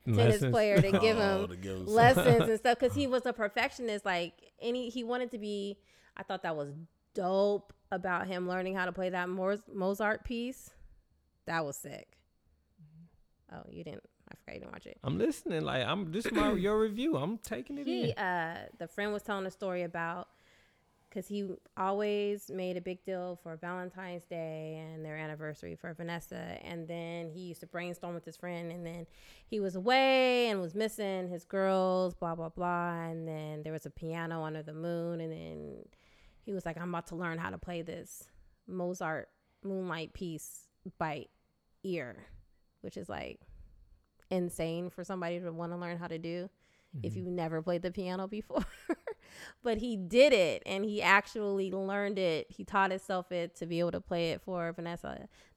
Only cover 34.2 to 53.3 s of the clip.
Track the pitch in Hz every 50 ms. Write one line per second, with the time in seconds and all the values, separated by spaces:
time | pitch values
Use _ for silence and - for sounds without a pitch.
34.2 | 165 165 165 165 156 156 156 156 151 156 156 156 165 175 170 170 170 170 170 165
35.2 | 165 160 156 165 165 160 160 151 151 147 135 52 - - _ _ _ _ - -
36.2 | - - - - - 220 196 185 - 170 160 165 175 180 175 170 170 - 170 165
37.2 | 185 170 165 165 170 190 185 175 - 180 175 170 165 170 160 160 - - - -
38.2 | - - _ - - - _ _ _ - 185 185 175 180 180 175 180 160 160 139
39.2 | - - _ _ _ _ _ _ - 196 190 190 185 180 156 160 160 - - -
40.2 | 190 170 160 151 - - - - - _ _ _ - 185 - - 170 156 147 143
41.2 | - - _ _ _ _ _ _ _ _ _ _ - 190 180 165 131 120 104 -
42.2 | - - - - - _ _ _ _ _ _ _ - - - - 185 - 101 71
43.2 | - 64 - - - - - - - - - - - - - _ _ _ _ _
44.2 | _ - 190 185 175 175 - - 165 165 165 170 180 175 - - 175 - 196 185
45.2 | 175 170 175 175 180 170 165 165 170 170 175 175 180 170 175 170 175 165 165 165
46.2 | 170 165 170 175 180 190 _ _ _ _ _ _ _ _ - 135 104 180 107 185
47.2 | 180 180 180 175 165 160 165 160 160 180 175 170 180 180 180 208 185 180 185 190
48.2 | 190 190 214 214 - - - - 185 - - - - - 330 - - 466 427 _
49.2 | _ - - - - - - _ - 240 220 214 233 247 226 196 185 170 196 240
50.2 | 277 302 254 202 180 151 110 85 - - 190 196 208 214 208 208 175 175 196 202
51.2 | 202 - - 226 208 202 196 196 190 190 190 196 190 190 202 202 202 202 208 190
52.2 | 185 170 160 147 - - - - 196 - - 196 190 190 185 196 - - 190 185
53.2 | 175 -